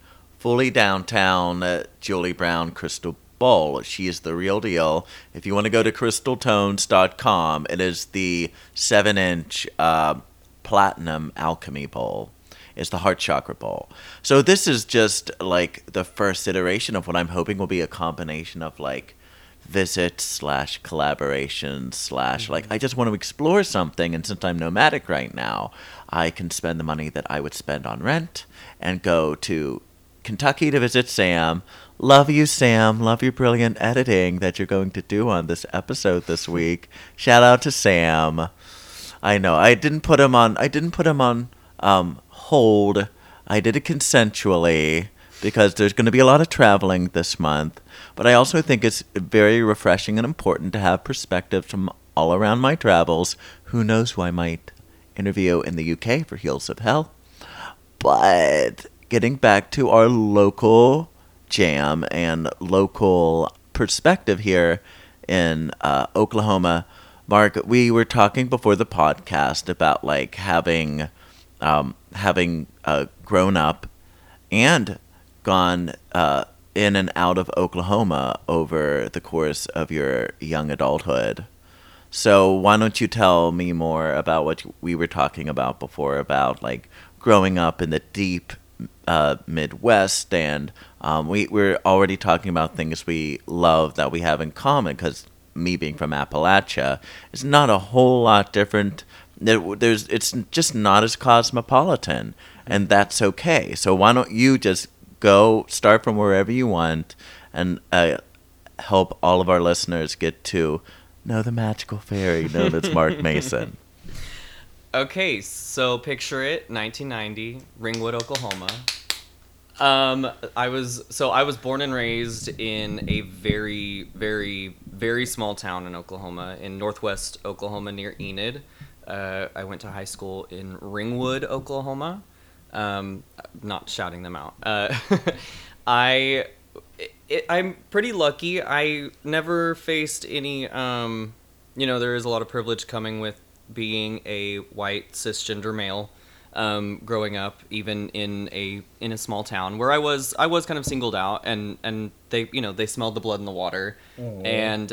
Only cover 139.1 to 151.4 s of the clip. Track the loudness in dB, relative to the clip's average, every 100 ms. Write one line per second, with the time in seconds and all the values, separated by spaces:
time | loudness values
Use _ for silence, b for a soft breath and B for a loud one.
139.1 | _ -6 -4 -2 -2 -2 -4 -4 -4 -4
140.1 | -8 -10 -8 -8 -10 -10 -8 -6 -6 -6
141.1 | -8 -12 -16 _ _ _ -8 -4 -2 -4
142.1 | -4 -4 -6 -6 -8 -6 -8 -8 -10 -8
143.1 | -8 -10 -12 _ _ -18 -10 -6 -6 -6
144.1 | -10 -10 -10 -8 -10 -12 -8 -6 -6 -10
145.1 | -12 -10 -8 -8 -8 -8 -8 -6 -8 -12
146.1 | b b b b -6 -4 -4 -6 -10 -6
147.1 | -6 -4 -6 -10 -12 -14 -10 -8 -8 -8
148.1 | -8 -8 -8 -10 -10 -10 -12 -16 -12 -10
149.1 | -10 -8 -8 -6 -8 -8 -4 -2 0 0
150.1 | -4 -6 -2 0 0 -4 -8 -6 -6 -4
151.1 | -4 -4 -6